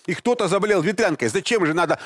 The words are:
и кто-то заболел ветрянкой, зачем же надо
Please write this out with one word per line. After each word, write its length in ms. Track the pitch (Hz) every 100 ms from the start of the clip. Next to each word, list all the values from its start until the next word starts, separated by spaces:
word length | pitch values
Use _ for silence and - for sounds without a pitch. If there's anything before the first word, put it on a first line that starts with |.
| -
и 80 |
кто-то 340 | 175 240 240 190
заболел 340 | 190 208 202
ветрянкой, 460 | 160 208 208 151 117
зачем 380 | 190 - 226 160
же 80 |
надо 260 | 160 165 156